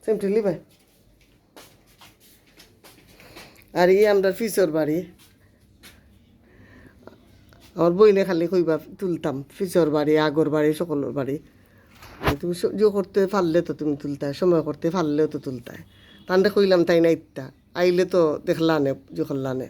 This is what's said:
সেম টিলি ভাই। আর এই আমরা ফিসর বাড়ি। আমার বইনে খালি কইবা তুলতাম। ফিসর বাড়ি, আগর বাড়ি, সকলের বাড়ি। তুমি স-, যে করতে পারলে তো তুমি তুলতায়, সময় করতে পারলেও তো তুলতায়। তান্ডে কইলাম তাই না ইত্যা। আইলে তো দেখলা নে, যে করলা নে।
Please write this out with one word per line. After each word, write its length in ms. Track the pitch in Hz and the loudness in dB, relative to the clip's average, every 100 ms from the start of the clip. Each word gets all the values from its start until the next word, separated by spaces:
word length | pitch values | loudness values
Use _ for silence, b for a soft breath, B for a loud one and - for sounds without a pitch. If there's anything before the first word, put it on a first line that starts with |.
| - | -2
সেম 120 | 214 | -2
টিলি 240 | 196 208 | 0 0
ভাই। 180 | 202 165 - _ _ _ _ _ _ _ _ - - _ _ _ - _ _ _ _ _ - _ - - _ - - - - B _ | 0 -4 -10 _ _ _ _ _ _ _ _ -20 -20 _ _ _ -20 _ _ _ _ _ -20 _ -20 -20 _ -20 -20 -20 -20 B _
আর 160 | 170 180 | 2 4
এই 180 | 190 208 | 6 4
আমরা 240 | 202 190 | 4 2
ফিসর 400 | 185 226 190 180 | -2 -4 0 0
বাড়ি। 320 | 156 147 156 175 - - _ _ _ _ _ - - _ _ _ _ b b b b b b - - _ - _ - - 180 | 0 -2 -2 -6 -18 -20 _ _ _ _ _ -20 -20 _ _ _ _ b b b b b b -20 -20 _ -20 _ -20 -16 0
আমার 160 | 170 | 0
বইনে 320 | 175 214 196 | 6 6 6
খালি 240 | 185 175 165 | 2 0 0
কইবা 320 | 180 160 156 - 196 | 0 0 -2 -6 -10
তুলতাম। 440 | 190 160 160 135 139 - | -6 -4 -6 -8 -10 -8
ফিসর 320 | 180 180 156 | -2 0 2
বাড়ি, 280 | 151 147 156 | 0 2 2
আগর 320 | 156 147 151 | 2 0 0
বাড়ি, 240 | 151 151 | 2 0
সকলের 380 | 156 170 147 127 | 0 -4 -4 -4
বাড়ি। 280 | 135 131 147 b b b b b b - - - 139 | -6 -6 -8 b b b b b b -20 -6 -4 -2
তুমি 120 | 175 | -4
স-, 120 | 175 226 | -4 -4
যে 240 | 190 214 | 2 0
করতে 380 | 202 185 202 190 | 0 -2 -2 0
পারলে 340 | 202 175 165 | 0 0 0
তো 120 | 170 | -2
তুমি 240 | 143 151 143 | -6 -4 -4
তুলতায়, 360 | 143 139 143 | -6 -8 -8
সময় 280 | 139 185 170 | -2 0 2
করতে 280 | 151 143 165 | 0 -4 -4
পারলেও 380 | 185 156 147 151 | -2 -2 0 -2
তো 120 | 151 | -4
তুলতায়। 380 | 139 127 123 - - b b b - | -10 -12 -14 -20 -20 b b b -2
তান্ডে 220 | 185 196 | 0 2
কইলাম 340 | 202 196 180 | 2 2 4
তাই 180 | 165 170 | 4 4
না 80 | 165 | 4
ইত্যা। 420 | 156 - - 131 _ _ | 0 -4 -16 -16 _ _
আইলে 320 | - 180 180 185 | -2 0 2 0
তো 340 | 190 160 - 175 | 2 0 0 -4
দেখলা 340 | 160 165 160 | -2 0 2
নে, 140 | 139 135 - | 0 -4 -10
যে 120 | 170 | -10
করলা 300 | 156 139 131 | -6 -6 -6
নে। 140 | 127 | -6